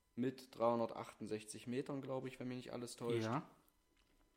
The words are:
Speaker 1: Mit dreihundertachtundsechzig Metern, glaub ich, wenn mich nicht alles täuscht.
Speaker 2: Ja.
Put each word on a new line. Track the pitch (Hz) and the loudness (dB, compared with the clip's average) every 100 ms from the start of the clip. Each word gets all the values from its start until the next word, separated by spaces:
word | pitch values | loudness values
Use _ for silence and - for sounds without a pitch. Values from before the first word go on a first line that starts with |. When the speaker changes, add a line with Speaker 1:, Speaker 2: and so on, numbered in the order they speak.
| _ - | _ 0
Speaker 1:
Mit | 131 127 - - | 0 0 -6 4
dreihundertachtundsechzig | 117 120 113 - - - 107 107 104 110 120 | 6 6 4 0 -8 -6 -4 -4 -4 -10 -4
Metern, | 123 147 139 | -2 -2 -2
glaub | 135 131 131 | -2 -2 -4
ich, | - | -6
wenn | 127 | -6
mich | 123 | -6
nicht | 120 | -6
alles | 123 120 - | -6 -6 -2
täuscht. | 120 117 110 | 2 2 4
Speaker 2:
Ja. | 131 180 - _ _ _ _ _ _ _ | 0 -2 -12 _ _ _ _ _ _ _